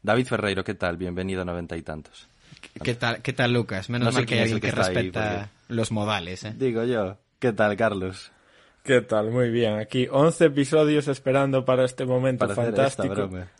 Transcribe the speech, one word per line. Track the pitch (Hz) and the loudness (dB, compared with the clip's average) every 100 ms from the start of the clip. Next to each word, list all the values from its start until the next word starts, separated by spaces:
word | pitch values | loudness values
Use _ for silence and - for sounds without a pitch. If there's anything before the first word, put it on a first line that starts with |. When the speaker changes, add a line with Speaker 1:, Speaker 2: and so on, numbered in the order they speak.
Speaker 1:
David | 104 113 123 | 2 0 2
Ferreiro, | 110 101 95 | -2 0 -2
¿qué | 92 | -4
tal? | 98 90 87 | -2 -2 -2
Bienvenido | 90 87 92 95 | -6 -4 -4 -4
a | 90 | -4
Noventa | 87 85 85 | -6 -6 -10
y | |
tantos. | 78 78 - - - _ _ - - - | -10 -12 -14 -20 -20 _ _ -20 -20 -8
Speaker 2:
¿Qué | - 117 | -6 -2
tal, | 120 117 | -4 -4
qué | - | -6
tal, | 127 120 | -2 2
Lucas? | 120 107 95 95 | 2 0 -6 -4
Menos | 120 120 | 0 0
Speaker 1:
No | |
sé | 123 | 0
Speaker 2:
mal | 120 | 0
que | |
Speaker 1:
quién | 120 | 2
Speaker 2:
hay | 113 | 2
Speaker 1:
es | |
el | 110 | 0
Speaker 2:
alguien | 104 | -2
Speaker 1:
que | - | 0
Speaker 2:
que | |
Speaker 1:
está | 92 | 0
ahí, | 92 92 | 0 -2
Speaker 2:
respeta | 110 107 104 104 _ _ | -2 -4 -4 -8 _ _
Speaker 1:
porque | 117 | -4
Speaker 2:
los | 110 | -2
modales, | 110 104 104 85 92 110 | -2 0 -2 -4 -10 -10
¿eh? | 110 | -4
Speaker 1:
Digo | 127 113 | -2 0
yo, | 117 117 95 98 _ _ | 0 0 -2 -6 _ _
¿qué | 123 | -2
tal, | 104 107 101 | 2 2 4
Carlos? | 110 98 92 92 - _ _ _ _ _ | 0 0 -4 -8 -18 _ _ _ _ _
Speaker 3:
¿Qué | - 127 | 2 2
tal? | 104 107 107 | 4 0 0
Muy | 120 120 | 0 2
bien. | 117 113 107 | 2 0 0
Aquí | 107 127 123 | -2 -2 0
once | 135 156 165 165 | 4 4 6 4
episodios | 143 131 156 151 147 139 | 4 2 4 4 2 0
esperando | 131 135 135 139 135 | -2 0 2 2 2
para | 127 127 127 | 2 2 2
este | - 127 | 0 -2
momento | 127 131 123 101 | 0 0 0 0
Speaker 1:
Para | |
hacer | 101 120 | 0 0
esta | 104 135 - | 2 2 0
Speaker 3:
fantástico. | 95 | -2
Speaker 1:
broma. | 101 98 92 90 | -2 -4 -6 -12